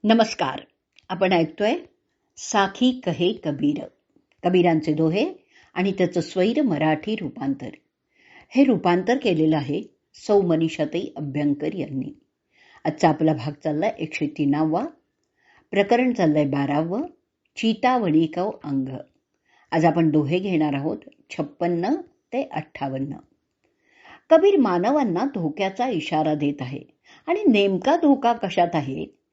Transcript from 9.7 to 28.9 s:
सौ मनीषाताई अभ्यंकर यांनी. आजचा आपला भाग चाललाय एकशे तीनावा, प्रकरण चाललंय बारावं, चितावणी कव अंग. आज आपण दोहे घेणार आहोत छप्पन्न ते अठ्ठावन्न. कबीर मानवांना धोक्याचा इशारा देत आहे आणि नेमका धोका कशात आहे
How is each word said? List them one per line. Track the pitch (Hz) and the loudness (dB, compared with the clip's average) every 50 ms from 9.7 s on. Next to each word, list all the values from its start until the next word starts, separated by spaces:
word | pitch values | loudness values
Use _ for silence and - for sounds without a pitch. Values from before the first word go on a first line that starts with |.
| 143 185 226 - _ _ _ _ _ - - | -4 -6 -6 -10 _ _ _ _ _ -18 -2
सौ | - 208 202 | 2 4 4
मनीषाताई | 190 175 165 160 165 160 160 - 156 147 - 170 196 - - | 4 4 2 2 2 0 0 -2 -4 -2 -2 -6 -6 -6 -10
अभ्यंकर | - 151 143 131 147 147 147 143 143 147 156 - | -10 -10 -6 -4 -2 0 0 0 0 -2 -6 -6
यांनी. | 190 143 - 139 135 - - 285 _ _ _ _ _ _ _ _ _ _ _ _ - _ | -6 -8 -6 -6 -8 -8 -8 -12 _ _ _ _ _ _ _ _ _ _ _ _ -6 _
आजचा | 160 151 - - 165 | -6 -2 2 2 2
आपला | 147 - 156 156 151 | 2 4 2 2 2
भाग | 131 117 147 147 - - | 0 -4 -8 -10 -6 -6
चाललाय | 160 147 151 170 214 - - | -4 -4 -2 -2 -4 -4 -4
एकशे | - 156 - - 156 | -8 -8 -6 -6 -6
तीनावा, | 143 - - 151 139 143 147 156 156 156 180 233 - - _ _ _ _ _ _ _ _ _ _ _ _ _ _ _ | -6 -2 -2 0 0 2 2 2 0 0 -2 -2 -4 -10 _ _ _ _ _ _ _ _ _ _ _ _ _ _ _
प्रकरण | - 196 202 202 247 240 254 254 233 | 0 0 2 4 4 4 4 2 2
चाललंय | 226 185 156 151 151 147 | 2 2 2 4 2 2
बारावं, | 139 135 143 139 139 143 147 160 170 180 226 320 349 - _ _ _ _ _ _ _ _ | 0 0 -2 -2 0 0 0 0 -2 -2 -4 -6 -8 -10 _ _ _ _ _ _ _ _
चितावणी | - - 226 220 220 - 247 254 247 220 180 151 156 165 | -4 -2 -2 -2 2 0 2 2 2 0 2 2 2 2
कव | 156 160 175 180 208 - - - | 2 -2 -4 -4 -6 -6 -8 -8
अंग. | 151 139 135 131 131 131 127 - _ _ _ _ _ _ _ _ _ _ _ _ _ - | -4 -4 -4 -4 -4 -8 -12 -14 _ _ _ _ _ _ _ _ _ _ _ _ _ -2
आज | 165 160 | 2 2
आपण | 170 165 170 165 156 | 4 4 4 2 2
दोहे | 147 156 147 135 165 180 | 2 2 0 0 -2 -2
घेणार | 185 202 185 160 156 151 139 | -2 -2 0 0 0 0 -2
आहोत | 139 139 156 - - - - _ _ _ _ | -4 -4 -4 -6 -6 -10 -20 _ _ _ _
छप्पन्न | - - 151 - - _ 175 175 175 170 175 202 294 381 - - _ _ _ _ - | -8 -8 -8 -8 -6 _ -2 -2 -2 -2 0 -2 -2 -2 -4 -12 _ _ _ _ -6
ते | 254 269 - - | -6 -6 -6 -8
अठ्ठावन्न. | 151 156 _ _ - 147 135 131 135 135 147 139 - - _ _ _ _ _ _ _ _ _ _ _ _ _ _ _ _ - - - _ _ | -10 -10 _ _ -10 -8 -6 -6 -6 -6 -8 -10 -14 -16 _ _ _ _ _ _ _ _ _ _ _ _ _ _ _ _ -20 -20 -20 _ _
कबीर | 320 320 359 403 392 311 | 4 4 6 4 2 2
मानवांना | 254 208 180 175 180 226 277 302 269 220 170 170 226 | 2 0 0 0 0 0 0 0 0 -2 -2 -2 -4
धोक्याचा | 285 - 202 165 151 151 - 196 196 190 - 247 262 | -4 -6 -6 -6 -6 -4 -4 -6 -6 -4 -4 -4 -4
इशारा | 233 165 - - 175 156 156 156 151 | -4 -4 -6 -4 -2 -2 0 0 -2
देत | 143 147 147 143 - | -2 -2 -4 -4 -6
आहे | 135 123 139 - - _ _ _ _ _ - - _ | -8 -10 -10 -12 -14 _ _ _ _ _ -20 -20 _
आणि | - 339 415 427 359 | -4 -4 0 2 4
नेमका | 226 202 202 196 190 180 - 262 302 | 4 4 4 2 0 0 2 2 2
धोका | 349 330 294 277 269 - 233 233 | 4 4 4 4 4 4 0 0
कशात | 233 - - - - 175 170 - | 0 -4 -4 0 2 0 2 2
आहे | 160 135 131 | -2 -4 -4